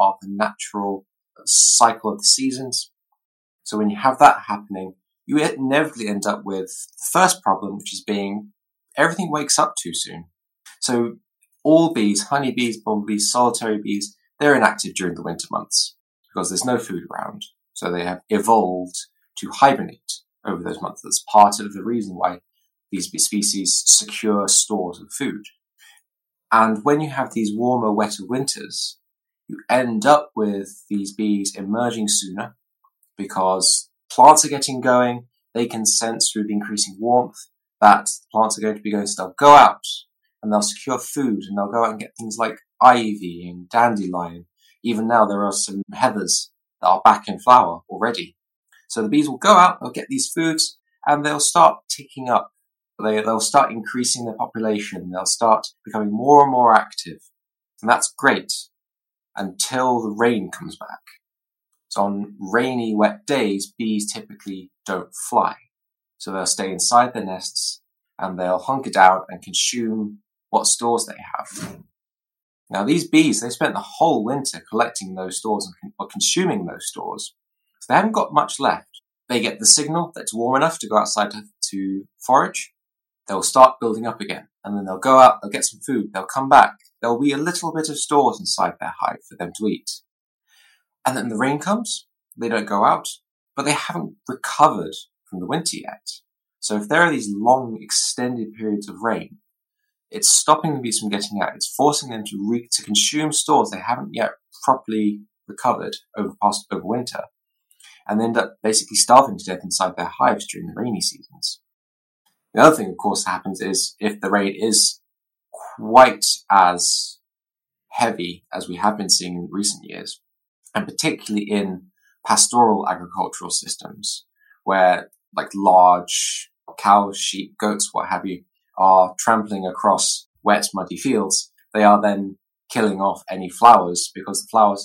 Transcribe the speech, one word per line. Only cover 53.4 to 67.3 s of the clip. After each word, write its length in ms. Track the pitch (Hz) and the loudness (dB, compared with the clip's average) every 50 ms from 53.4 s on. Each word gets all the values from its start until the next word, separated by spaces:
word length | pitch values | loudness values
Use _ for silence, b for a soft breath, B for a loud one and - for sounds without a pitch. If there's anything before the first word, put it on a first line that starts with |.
start 320 | - - - 139 127 - | 0 2 4 4 2 2
increasing 540 | 113 113 104 - - 123 123 - - 123 120 | 0 -8 -10 -8 -6 -4 -4 -4 -4 -4 -6
their 100 | 113 104 | -8 -6
population. 720 | 104 123 - - 110 110 110 104 104 104 - 98 90 87 90 | -6 -6 -6 -6 -4 -2 -2 -2 -2 -4 -8 -10 -12 -10 -8
They'll 160 | 90 92 95 | -8 -6 -4
start 400 | - - - 117 110 110 - - - - _ - | -4 -2 2 4 4 4 4 0 -6 -16 _ -14
becoming 280 | 107 113 107 104 101 | -10 -6 -6 -4 -4
more 300 | 107 113 127 143 147 143 | -4 0 4 6 8 8
and 100 | 143 139 | 8 6
more 200 | 131 123 120 113 | 4 4 4 6
active. 460 | 110 107 - - - - - 85 - - _ _ _ _ _ _ _ _ _ _ _ _ | 6 4 2 0 -10 -14 -14 -14 -16 -20 _ _ _ _ _ _ _ _ _ _ _ _
And 80 | 110 113 | 0 0
that's 240 | 104 - - - - | 0 0 0 -4 -4
great 360 | - 139 135 101 90 - - - - - - _ _ _ _ _ _ _ _ _ _ _ _ - | 0 2 2 2 0 -2 -8 -10 -10 -12 -16 _ _ _ _ _ _ _ _ _ _ _ _ -10
until 640 | 104 98 95 95 - - - 131 127 131 127 123 117 | -8 -8 -8 -6 -6 -6 -4 -2 0 0 0 0 0
the 140 | 113 107 101 | -2 -2 0
rain 360 | 110 117 120 117 104 92 - | 2 2 2 2 0 -4 -8
comes 240 | - - 82 - - | -10 -12 -14 -14 -14
back. 240 | - - - - - _ - - _ _ _ _ _ _ _ _ _ _ _ _ _ _ - | -16 -16 -16 -18 -18 _ -20 -20 _ _ _ _ _ _ _ _ _ _ _ _ _ _ -8
So 140 | - 101 | -4 -2
on 320 | 101 101 101 101 104 - - - | -2 -2 -2 -6 -8 -10 -12 -14
rainy, 520 | 101 92 107 120 131 131 127 123 113 110 | -6 -2 0 0 0 0 -2 -2 -2 -2
wet 320 | 107 107 107 98 104 - _ | 0 2 2 0 0 -4 _
days, 480 | - 143 - 110 101 101 98 - - _ - | -2 0 0 0 0 -2 -4 -6 -8 _ -6
bees 340 | 113 110 107 104 104 - | -4 -2 -2 -4 -4 -6
typically 600 | - 110 - - - - - 101 98 95 87 - _ _ - | -8 -10 -12 -16 -20 -18 -14 -14 -14 -14 -14 -18 _ _ -8
don't 300 | - 95 90 90 - - | -6 -6 -6 -8 -10 -14
fly. 400 | - - - 123 110 92 - - - _ _ _ _ _ _ _ _ _ _ _ - | -14 -8 -2 0 0 0 0 -2 -8 _ _ _ _ _ _ _ _ _ _ _ -16
So 140 | - 101 | -12 -10
they'll 120 | 95 95 90 | -8 -6 -4
stay 280 | - - - 95 95 | -4 -4 -4 -4 -6
inside 420 | 92 90 - - 120 120 127 123 - | -4 -4 -2 2 4 4 2 2 -2
their 100 | - 98 | -8 -8
nests 580 | 95 | -8